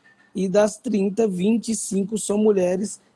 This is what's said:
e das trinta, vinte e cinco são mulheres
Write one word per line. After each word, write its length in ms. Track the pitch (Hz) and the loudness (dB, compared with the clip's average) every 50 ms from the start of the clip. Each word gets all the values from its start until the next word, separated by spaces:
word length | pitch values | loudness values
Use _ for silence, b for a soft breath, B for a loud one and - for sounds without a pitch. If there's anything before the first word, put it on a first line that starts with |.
| b b b b b b b | b b b b b b b
e 140 | 190 185 196 | -4 -4 0
das 280 | 175 202 208 214 208 | 2 2 2 2 0
trinta, 520 | - - 247 214 208 196 202 190 208 226 214 | -6 -6 -2 0 0 0 0 0 0 0 0
vinte 400 | 185 175 180 208 233 220 - - | 0 0 0 2 0 0 -2 -4
e 80 | 226 | -6
cinco 420 | - - - 196 190 196 185 226 202 | -6 -6 -4 -2 -2 -2 -2 -4 -6
são 180 | - - 202 | -4 -2 0
mulheres 640 | 208 214 220 208 190 180 180 185 180 214 196 - b b b b | 2 4 4 4 4 2 2 0 -2 -4 -6 -8 b b b b